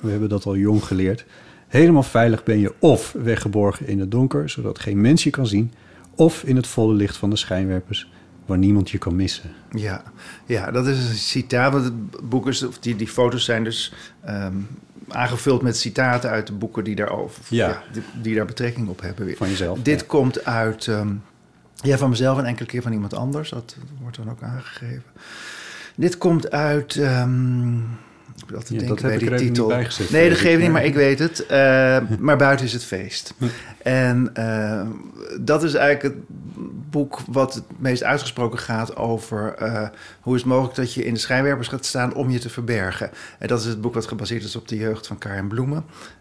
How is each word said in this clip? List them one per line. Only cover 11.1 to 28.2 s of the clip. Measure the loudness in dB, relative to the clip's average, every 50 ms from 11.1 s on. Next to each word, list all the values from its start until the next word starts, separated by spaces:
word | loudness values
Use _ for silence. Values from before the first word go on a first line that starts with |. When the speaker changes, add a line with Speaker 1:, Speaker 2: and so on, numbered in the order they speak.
| -4
Speaker 2:
citaat. | -4 -4 -4 -4 -4 -2 0 2 2 4 4
Want | 4 2 0
het | 0 -4 -6 -8 -10 -10 -12 -6 -2
boek | -2 -2 0
is, | -2 -2 -2 -4
of | -6 -8 -8
die, | -6 -4 -4
die | -4 -4
foto's | -2 0 2 2 2 2 0 0
zijn | 0 0 0 -2
dus, | -2 -4 -6 -8 -8 -10 -16 -20 -20 -20 _ -10
ehm, | -8 -6 -6 -4 -4 -6 -6 -8 -10 -14 -18 -20 -20 -20 -20 -16
aangevuld | -8 -4 -2 -2 -2 -2 0 2 2 2 4
met | 2 0 0
citaten | -2 -4 -2 0 2 2 4 4 2 2 0
uit | -2 -2 -2
de | -4 -6
boeken | -6 -6 -6 -4 -4 -4
die | -2 -2
daarover, | -2 -2 -2 -2 -4 -6 -8 -10 -14 -6 -2
Speaker 1:
Ja. | 0 2 2
Speaker 2:
ja, | 2 0 -4 -10 -12 -12
die, | -12 -12 -12 -12 -8
die | -4 -2 0
daar | 0 -2
betrekking | -2 -4 -4 -4 -4 -4 -4 -6 -6
op | -6 -8
hebben | -10 -10 -8 -6 -6
weer. | -6 -6
Speaker 1:
Van | -4 -2 -2
jezelf, | -2 -2 -2 -2 -4 -2
Speaker 2:
Dit | 0 2 0 0
Speaker 1:
ja. | 0
Speaker 2:
komt | 0 2 2 2 2 0 -2 -4
uit, | -2 0 0 0 0 -2 -2 -4
ehm, | -2 -2 0 -2 -2 -4 -6 -8 -14 _ _ _ _ _ _ _ _ _
ja, | -2 0 2 2
van | 4 4 2
mezelf | 2 2 2 2 2
en | 2 0
enkele | -2 -4 -6 -6
keer | -8 -6 -6
van | -4 -2 -2
iemand | -2 -2 -4 -4
anders. | -4 -4 -4 -4 -4 -6 -8
Dat | -10 -12 -12 -14 -16 -18 -18 -16 -16 -14
wordt | -14 -14 -12
dan | -10 -10 -10
ook | -10 -10 -10
aangegeven. | -10 -10 -10 -10 -12 -14 -12 -10 -10 -10 -12 -14 -18 -20 -20 -20 -18 -18 -16 -16 -16 -16 -16 -16 -16 -16 -16 -18 -12 -2
Dit | 0 0 0 2
komt | 2 2 2 4 2 2 0
uit, | 0 0 2 2 2 0 -2 -2 -2
ehm, | 0 2 2 2 2 2 2 2 2 2 2 2 0 0 0 0
ik | -2 -2 -4 -8 -10 -14 -20 -20 -20